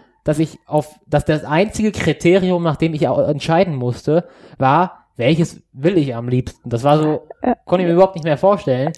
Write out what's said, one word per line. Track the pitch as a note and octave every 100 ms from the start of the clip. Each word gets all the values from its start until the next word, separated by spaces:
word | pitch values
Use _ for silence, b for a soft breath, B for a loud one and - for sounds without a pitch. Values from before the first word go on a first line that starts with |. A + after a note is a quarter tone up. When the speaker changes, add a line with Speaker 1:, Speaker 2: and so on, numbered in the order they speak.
| B B
Speaker 1:
dass | - D3+
ich | D#3+ - -
auf, | D3+ D3 - -
dass | D3 -
das | D#3
einzige | G#2+ D3+ G#3+ - G#3+
Kriterium, | - E3+ D3 E3+ F#3+ F#3 F3+
nach | E3+ C#3+
dem | D#3+ D#3
ich | C#3
au-, | C3
entscheiden | C#3 D3 - E3 F#3+ C#3
musste, | B2 B2 - D#3 F3 B B B
war, | C3 D3 F3+ - _ -
welches | A#2+ D#3 E3+ - _
will | - D3 F#3+
ich | C#3 A#2
am | B2
liebsten. | B2+ B2 - -
Das | A#2+
war | C3+ D3+
so, | D#3 D3+ - -
Speaker 2:
Ja. | - - -
Speaker 1:
konnte | F3+
ich | F3
mir |
überhaupt | E3+ F#3 F3+
nicht |
mehr | D#3+ C#3+
vorstellen. | F#3+ G3+ - B2+ C#3+